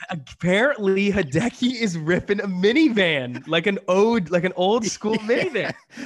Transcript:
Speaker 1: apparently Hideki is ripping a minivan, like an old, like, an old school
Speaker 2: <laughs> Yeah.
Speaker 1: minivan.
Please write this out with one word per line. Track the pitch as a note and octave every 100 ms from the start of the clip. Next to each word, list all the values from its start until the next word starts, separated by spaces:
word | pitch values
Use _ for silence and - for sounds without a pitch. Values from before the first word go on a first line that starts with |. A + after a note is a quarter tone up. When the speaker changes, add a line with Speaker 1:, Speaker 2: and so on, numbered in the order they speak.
| -
Speaker 1:
apparently | F3 B2+ - E3+ F#3+ C4+ C4 G3 F#3+ G3+
Hideki | G3 D3 D3 A#3+ - B3 A#3+
is | A3+ E3
ripping | D#3 F3+ - G3+
a | G3+
minivan, | F3+ G3+ C4 D#4 A3 F3 D3 B2 B2 D3
like | E3 F#3
an | F#3+ -
old, | F#3 A3 A#3 D#3+
like, | F3+
an | F3+ F3+
old | F#3 A#3
school | A3 - G#3+
Speaker 2:
<laughs> | A3 G#3+
Yeah. | C4
Speaker 1:
minivan. | F#4 A#3 D3+ - _ -